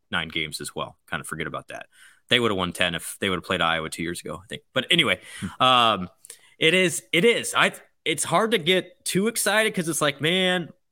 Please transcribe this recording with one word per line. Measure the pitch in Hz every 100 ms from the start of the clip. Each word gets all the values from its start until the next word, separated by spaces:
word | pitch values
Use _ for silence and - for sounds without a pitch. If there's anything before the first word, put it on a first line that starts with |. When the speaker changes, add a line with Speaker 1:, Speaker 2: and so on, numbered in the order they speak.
| _
Speaker 1:
nine | 92 80
games | 80 78 -
as | 73
well. | - 73 - _
Kind | 80
of | 71
forget | 78 78
about | 73 -
that. | - - _ - _ -
They | 123
would | 117
have | 95
won | 90
ten | - 90
if | 82 - -
they | 101
would | 90
have |
played | - 92
Iowa | 82 82 78
two | -
years | 82 87
ago, | - 80
I | -
think. | - _
But | 127 123
anyway, | 175 117 92 - -
Speaker 2:
Hmm. | 196 -
Speaker 1:
um, | 127 127 113 101 90 _ - - _ -
it | 156
is, | 185 180 - -
it | 160
is. | 233 190 113 123
I, | 180 196 - _
it's | - 160
hard | - 170 220
to | 220
get | 156 185 165 -
too | - 180 214
excited | 226 208 208 220
'cause | 202 165
it's | 151
like, | 147 143
man, | 151 185 185 180 147 - _